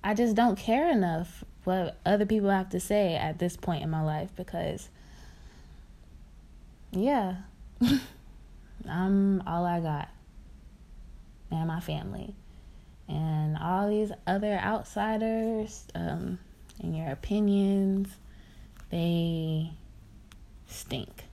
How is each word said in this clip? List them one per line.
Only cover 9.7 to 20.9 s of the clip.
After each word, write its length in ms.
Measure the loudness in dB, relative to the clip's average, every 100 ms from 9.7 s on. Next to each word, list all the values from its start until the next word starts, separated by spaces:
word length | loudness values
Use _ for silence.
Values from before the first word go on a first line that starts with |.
| 0
got 280 | 0 -2 -4 -14 -20 -20 -20 -20 -20 -20 -20 -18 -18 -18 -20 -20 -6
and 180 | -2 -2
my 120 | -2
family. 540 | -4 -4 -4 -8 -10 -14 -18 -20 -18 -20 -20 -20 -6
And 500 | -2 0 2 0 0
all 300 | 0 2 2
these 220 | 2 0 -2 0
other 260 | 0 2
outsiders, 1300 | 0 0 -2 -2 -2 0 2 0 0 0 0 -4 -8 -10
um, 440 | -4 -2 -2 -4 -6 -10 -20 -20 -10
and 160 | -4 -4
your 140 | -4
opinions, 960 | -6 0 2 4 6 4 4 4 2 -2 -8 -20 -20 -20 -20 -20 -20 -6
they 800 | 0 2 2 2 0 0 0 -2 -6 -18 -20 -20 -20 -20 -20 -20 -20 -16
stink. 580 | -16 -8